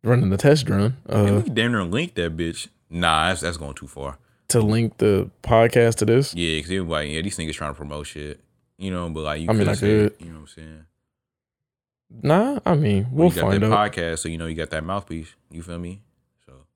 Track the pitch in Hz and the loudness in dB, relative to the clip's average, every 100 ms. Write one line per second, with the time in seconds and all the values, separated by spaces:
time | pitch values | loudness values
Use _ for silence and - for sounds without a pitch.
0 | 113 123 107 98 143 147 127 98 107 131 | 4 4 4 4 6 4 4 2 2 0
1 | - 110 101 104 110 113 117 117 87 104 | -2 2 4 4 2 0 0 0 0 -2
2 | 170 - 85 80 82 80 - _ _ 85 | -4 -4 -4 -2 -6 -6 -14 _ _ -2
3 | 85 78 82 90 85 85 71 67 67 71 | 2 2 2 -2 -4 -6 -10 -12 -16 -12
4 | 69 69 _ _ _ 120 107 110 113 - | -12 -14 _ _ _ 2 2 2 0 0
5 | 110 95 98 _ - 113 117 123 117 110 | 2 2 0 _ 4 6 6 6 4 2
6 | 107 117 139 85 82 80 76 95 87 78 | 2 2 2 -2 -2 -2 -4 -6 -4 -4
7 | 73 78 92 - 80 76 76 71 73 73 | -4 -6 -6 -6 -8 -6 -8 -10 -12 -12
8 | 73 76 73 71 _ _ _ _ 95 90 | -12 -12 -14 -14 _ _ _ _ -8 -6
9 | 87 78 76 76 85 110 101 101 101 107 | -6 -6 -6 -4 -2 0 2 0 2 2
10 | 104 - 87 80 76 - 80 78 78 _ | 2 -2 -18 -18 -20 -20 -20 -20 -20 _
11 | _ _ _ _ _ _ _ _ _ _ | _ _ _ _ _ _ _ _ _ _
12 | _ 117 139 165 247 285 - 156 147 101 | _ -8 0 2 2 -2 0 2 4 2
13 | 117 131 170 170 110 101 107 104 104 - | 0 2 2 4 0 2 2 2 0 -2
14 | 85 82 82 82 82 82 78 80 80 98 | -6 -4 -6 -6 -6 -6 -6 -6 -6 -8
15 | 98 82 80 _ _ 80 85 85 87 95 | -8 -12 -12 _ _ -16 -12 -10 -10 -14
16 | 107 _ _ _ _ 65 69 | _ _ _ _ _ -20 _